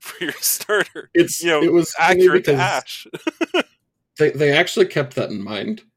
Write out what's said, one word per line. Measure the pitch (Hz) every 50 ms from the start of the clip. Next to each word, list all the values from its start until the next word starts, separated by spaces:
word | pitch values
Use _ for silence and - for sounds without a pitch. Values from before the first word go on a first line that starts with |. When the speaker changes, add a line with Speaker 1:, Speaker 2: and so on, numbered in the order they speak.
Speaker 1:
for | - - - - -
your | 147 -
starter. | - - - - - - - 208 202 170 - - 160 - - -
Speaker 2:
It's, | 170 170 170 - -
Speaker 1:
You | 165 175
know, | 165 147 156
Speaker 2:
it | 175 165
was | 175 165 - -
funny | - 165
Speaker 1:
accurate | 170 185 180 185 175 151 143 -
to | 151
Speaker 2:
because | 147 135
Speaker 1:
Ash. | 180 196 175 131 - - - - - - -
<laughs> | - - 320 - - 330 - - 349 - _ _ _ _ _ _ _ _ _ _ -
Speaker 2:
they, | 151 151
they | - 135 151 143 139
actually | 151 180 - - 226 190
kept | 185 - 160 143 131 -
that | - 110 -
in | - 101 98
mind | 101 107 101 107 - 220 220 - _ _